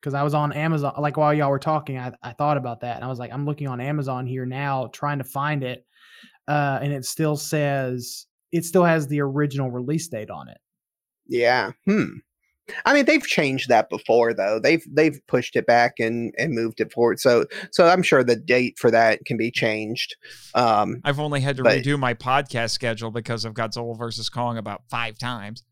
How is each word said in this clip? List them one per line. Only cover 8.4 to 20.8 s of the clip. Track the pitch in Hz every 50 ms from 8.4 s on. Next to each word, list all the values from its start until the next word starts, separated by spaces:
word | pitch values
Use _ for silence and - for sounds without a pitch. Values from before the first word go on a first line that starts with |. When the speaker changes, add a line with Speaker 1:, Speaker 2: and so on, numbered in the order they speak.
| _ _
Speaker 1:
it | - 170 165
still | 170 - 190 175
has | 170 165 160 151 135
the | 147 147
original | 143 139 135 143 147 143 135 139 135 127
release | 120 123 123 123 151 160 - -
date | - 110 107 104
on | 98 78 67 62
it. | - _ _ _ _ _ _ _ _ _ _ _ _ _ _ -
Speaker 2:
Yeah. | 127 120 120 117 123 127 107 98 - _ _
Hmm. | - 202 214 139 80 - - - _ _ _ _ _ _ _ _ - - - -
I | - 277
mean, | 294 269
they've | 311 302 302 -
changed | - - - 160 135 131 135 131 127
that | 123 107 110 -
before, | - 104 - - 113 120 117 117 117
though. | 98 95 101 107 113
They've, | 107 139 160 160 - -
they've | 147 147 156 160 143 139 _ _
pushed | - 127 120 - -
it | 127 110
back | - 120 120 120 123 - -
and, | 120 113 117 120 117 117 - -
and | 123 165 139
moved | 113 117 113 113 -
it | 113 -
forward. | - - 120 117 98 -
So, | - 131 120 117 - - - - - -
so | - - 180 170
I'm | 180 185 175
sure | - - 139 127
the | 120 120
date | 110 143 160 123 123 127 117 - -
for | - 123
that | 113 113 117 113 107 - -
can | - 127 110
be | 110 117
changed. | - - - 113 107 107 107 107 117 - - - - _ _ - - - - - -
Um, | - 123 117 110 104